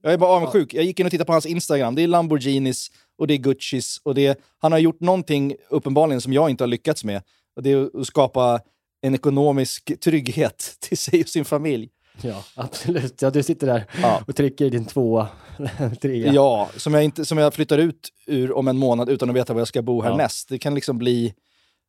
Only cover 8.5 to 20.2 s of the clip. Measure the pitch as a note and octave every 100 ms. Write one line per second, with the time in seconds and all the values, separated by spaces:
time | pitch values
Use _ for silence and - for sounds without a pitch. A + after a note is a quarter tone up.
8.5 | A#2+ - _ _ _ C3+ C3 D3+ C#3 D3
9.5 | C#3 C3 - - - F3+ D#3+ B2+ C3+ A#2+
10.5 | - - - - D#3 - F3 E3 E3 C#3+
11.5 | D3 D#3 B2 A#2 _ _ - A#2 G2 -
12.5 | - A#2+ - - E3+ B2 - C3+ C#3+ C#3
13.5 | D#3+ C#3 A#2+ G2+ - A#2+ G#2+ A2 - C#3+
14.5 | C3+ C#3 A#2+ A2 - A#2+ A2+ G#2+ - -
15.5 | - C3+ G#2+ C3 - C#3+ B2 A#2 C#3+ C#3
16.5 | A2+ G2+ - D#3 D3+ D3+ D3+ D3+ D#3 D3+
17.5 | D3 D3 D3 E3+ - - - - C#3+ C3
18.5 | C3 C3+ C3 C3 A#2 A#2+ C#3 B2+ B2+ B2
19.5 | A#2 A#2 C3 A#2 A#2+ A2+ C#3+